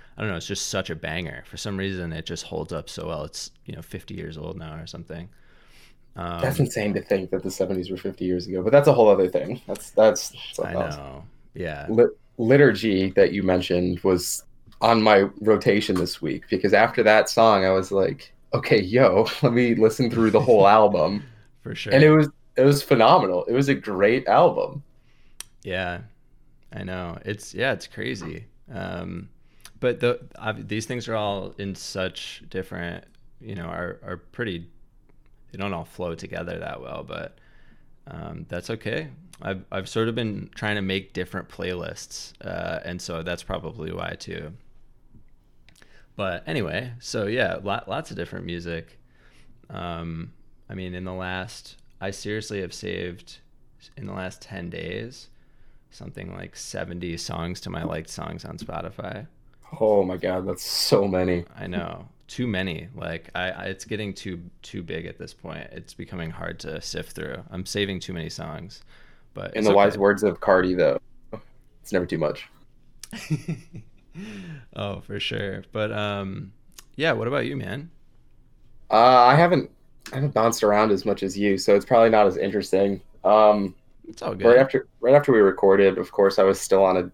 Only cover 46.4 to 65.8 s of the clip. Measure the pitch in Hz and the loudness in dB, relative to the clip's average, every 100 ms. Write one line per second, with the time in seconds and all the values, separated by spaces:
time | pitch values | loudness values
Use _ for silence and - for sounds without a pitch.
46.4 | - 156 87 87 127 120 - 117 101 123 | -6 -6 -4 -6 -8 -12 -10 -6 -4 -2
47.4 | 101 87 98 104 - 127 160 95 87 92 | -2 -4 -6 -8 -6 -10 -10 -10 -10 -10
48.4 | 90 87 85 82 - _ _ _ _ _ | -10 -10 -8 -10 -12 _ _ _ _ _
49.4 | - - - 95 87 85 85 82 82 - | -20 -20 -18 -12 -10 -10 -10 -10 -12 -18
50.4 | - _ - 98 92 90 92 92 92 92 | -20 _ -16 -12 -12 -10 -10 -10 -8 -8
51.4 | 92 - - - - - 95 95 101 90 | -10 -14 -20 -20 -20 -12 -12 -10 -8 -8
52.4 | - 104 90 - 95 90 90 90 - - | -8 -8 -10 -10 -10 -8 -8 -12 -18 -20
53.4 | _ _ _ _ _ - 101 95 92 - | _ _ _ _ _ -16 -14 -10 -12 -12
54.4 | - 92 87 85 82 101 117 131 - - | -16 -14 -12 -10 -10 -10 -12 -16 -20 -20
55.4 | _ - - - _ - - - 90 92 | _ -20 -20 -20 _ -20 -18 -14 -14 -14
56.4 | 90 - - 98 87 87 87 82 - 82 | -16 -16 -14 -10 -10 -10 -10 -10 -10 -8
57.4 | 85 90 - 85 82 80 80 - 80 82 | -8 -10 -10 -10 -8 -8 -10 -12 -12 -12
58.4 | - - - 82 85 - - 101 - _ | -14 -16 -12 -12 -12 -12 -14 -14 -16 _
59.4 | _ _ - - 110 104 92 90 92 92 | _ _ -16 -2 2 4 2 -2 -4 -4
60.4 | 95 92 - - - 110 98 92 90 87 | -4 -8 -6 -4 2 2 2 0 0 -2
61.4 | - - 92 90 85 85 101 _ - - | -4 -12 -10 -8 -8 -12 -18 _ -16 -8
62.4 | 123 92 95 80 82 - 85 82 - 90 | -4 -4 -4 -8 -12 -12 -10 -10 -10 -8
63.4 | 92 92 95 95 - 107 104 92 101 87 | -6 -8 -10 -12 -10 -8 -8 -10 -12 -12
64.4 | 87 - - 101 82 82 87 - 85 - | -14 -20 -16 -14 -10 -10 -10 -14 -18 -18
65.4 | - 78 - - | -16 -16 -16 -18